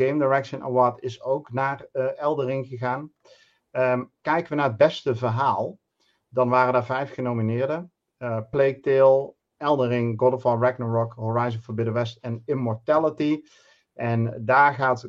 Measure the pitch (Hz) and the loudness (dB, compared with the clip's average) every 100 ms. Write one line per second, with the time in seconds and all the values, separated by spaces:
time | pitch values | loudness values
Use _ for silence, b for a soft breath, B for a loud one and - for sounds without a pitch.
0 | 131 147 135 139 135 131 135 127 123 120 | 0 2 2 0 -2 -8 -2 2 2 0
1 | 127 113 127 139 - 123 135 139 - 135 | -8 -8 -4 -4 -4 -4 -4 -6 -8 -4
2 | 131 135 147 151 127 135 127 123 123 127 | -4 -2 -2 -2 -2 -4 -8 -6 -4 -4
3 | 151 _ b b b b _ 127 127 127 | -8 _ b b b b _ -2 0 0
4 | 127 _ - 160 165 147 139 110 151 - | -4 _ -2 -2 -2 -2 0 4 2 2
5 | 143 113 120 117 135 98 127 202 _ _ | -4 -2 0 0 0 0 -4 -8 _ _
6 | _ _ _ 127 123 127 127 127 117 131 | _ _ _ 0 2 4 4 2 0 -4
7 | 139 - 123 117 110 117 135 160 175 _ | -6 -6 -4 -2 -2 -2 -2 -4 -8 _
8 | _ - 123 113 110 143 135 135 143 135 | _ -12 -6 -6 -2 2 2 0 2 6
9 | 135 135 139 - _ - 147 143 120 120 | 6 6 2 -12 _ -6 0 0 2 0
10 | 117 110 127 127 123 117 123 127 117 113 | 0 2 2 2 0 2 0 0 -2 -2
11 | 113 - 110 117 120 113 - 110 113 113 | -2 -4 -4 -2 -2 -4 -8 -4 -2 -2
12 | 117 - 123 117 117 135 120 113 - 151 | -4 -6 -10 -8 -6 -4 -4 -4 0 2
13 | 156 151 151 151 - b b b b - | 2 0 -2 -2 -6 b b b b -6
14 | 120 117 113 123 113 131 143 139 131 120 | -2 0 -2 -2 2 4 4 4 0 -2